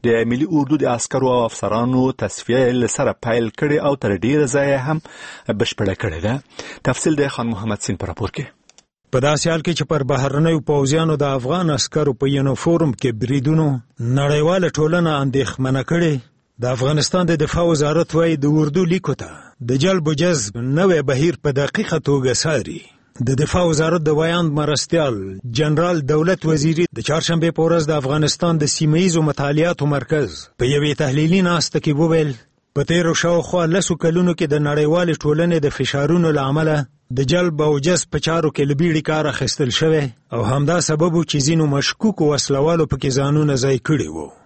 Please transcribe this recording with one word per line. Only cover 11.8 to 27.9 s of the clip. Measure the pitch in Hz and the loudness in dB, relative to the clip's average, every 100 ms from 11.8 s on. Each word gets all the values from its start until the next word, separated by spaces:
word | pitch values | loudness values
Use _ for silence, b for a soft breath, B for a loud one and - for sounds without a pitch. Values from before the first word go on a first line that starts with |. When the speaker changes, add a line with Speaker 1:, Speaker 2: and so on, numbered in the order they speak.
| - 156 147 123 | -2 0 0 0
Speaker 2:
په | 139 | 0
یونیفورم | 139 139 127 170 170 160 | 0 0 0 0 2 2
کې | 113 131 110 | 0 -4 -2
بریدونو | 120 139 131 160 156 131 - - 117 135 | -2 0 2 2 2 -2 -8 -8 -2 0
نړیواله | 143 147 151 190 165 - | 2 2 2 2 0 0
ټولنه | 156 175 165 147 | 0 2 0 0
اندېښمنه | 139 135 120 - 131 135 127 | 0 0 -2 -4 -2 -2 0
کړې، | 170 170 135 - _ _ - | 0 0 -2 -6 _ _ -6
د | 120 123 | -4 -2
افغانستان | 131 151 135 185 180 | 0 0 0 0 0
د | 165 | 0
دفاع | 151 170 170 | 0 0 2
وزارت | 156 147 156 165 156 | 2 2 0 0 2
وایي | 165 160 | 2 2
د | 143 156 | 2 2
اردو | 147 160 170 | 2 0 0
لیکو | 185 - 131 | 0 -2 -6
ته | - - - _ 120 | -8 -16 -20 _ -2
د | 131 175 | 0 2
جلب | 190 151 | 2 0
و | 147 | 0
جذب | 180 156 104 117 123 147 | 0 0 -2 -6 -2 2
نوی | 196 165 135 | 4 2 2
بهیر | 131 165 151 147 | 0 0 0 -2
په | 135 | 0
دقیقه | 139 - 220 160 - | -2 -2 -2 -2 0
توګه | 143 127 120 | 0 2 0
څاري. | 160 143 - 165 - _ _ - 123 | 0 -2 -4 -12 -16 _ _ -4 -2
د | 135 | 0
دفاع | 147 185 175 | 0 2 2
وزارت | 151 160 170 151 | 2 2 0 2
د | 151 | 0
ویاند | 160 170 165 147 | 0 0 0 0
مرستیال | 147 143 - 165 143 107 95 95 123 117 | 0 -2 0 0 0 -2 -6 -10 -6 -2
جنرال | 151 151 175 170 135 | 0 2 2 0 0
دولت | 151 165 185 160 | 2 2 0 0
وزیری | 156 156 156 175 | 2 2 0 -2
د | 120 | -2
چهارشنبې | 110 156 - 165 165 160 | -2 -2 0 0 0 0
په | 160 | 2
ورځ | 170 151 | 2 2